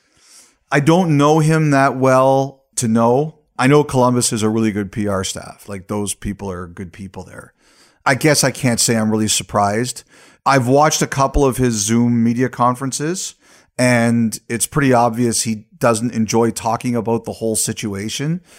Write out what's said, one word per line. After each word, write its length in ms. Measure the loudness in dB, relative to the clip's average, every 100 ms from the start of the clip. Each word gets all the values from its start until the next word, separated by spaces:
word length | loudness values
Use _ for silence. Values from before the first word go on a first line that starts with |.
| _ _ _ -20 _ _ -2
I 80 | 0
don't 360 | 4 2 4 2
know 220 | 4 4
him 320 | 2 2 2
that 260 | 2 2 2
well 680 | 2 4 4 2 0 -8 _ -4
to 120 | 0
know. 520 | 2 4 2 -2 -8 _ -2
I 80 | 4
know 180 | 4
Columbus 480 | 4 2 2 2 0
is 100 | 0
a 60 | 0
really 240 | 0 0
good 180 | -2 -6
P 160 | -4 -4
R 160 | -2
staff. 460 | -4 -10 -14 -20 -16
Like, 200 | -14 -8
those 260 | -6 -6
people 360 | -8 -10 -10 -10
are 160 | -10 -12
good 260 | -14 -16
people 300 | -14 -16 -16
there. 280 | -18 -18 -20 _ _ _ _ _
I 100 | -2
guess 280 | 0 2 2
I 80 | 0
can't 300 | 0 -2 0
say 160 | 0 0
I'm 140 | 0
really 180 | 0 0
surprised. 760 | -2 -2 0 0 0 -4 -8 -16 -20 -20 _ 0
I've 200 | 2 4
watched 360 | 4 4 2
a 40 | -2
couple 380 | 0 0 2
of 140 | 0 2
his 160 | 0
Zoom 500 | 0 0 2 2 2
media 240 | 2 0 -2
conferences, 880 | 0 -2 -2 -6 -6 -6 -6 -10 -14 _ _ _ -2
and 640 | 2 2 2 2 0 -4 -8
it's 180 | -6 -2
pretty 280 | 0 2
obvious 480 | 4 2 0 -2 -2
he 240 | -4 -6 -10 -2
doesn't 380 | 0 0 -2
enjoy 360 | -2 0 2 0
talking 440 | -2 -4 -4 -2 -4
about 280 | -2 -4
the 100 | -4
whole 200 | -6 -4
situation. 840 | -2 -4 -6 -6 -6 -8 -6 -6 -6 _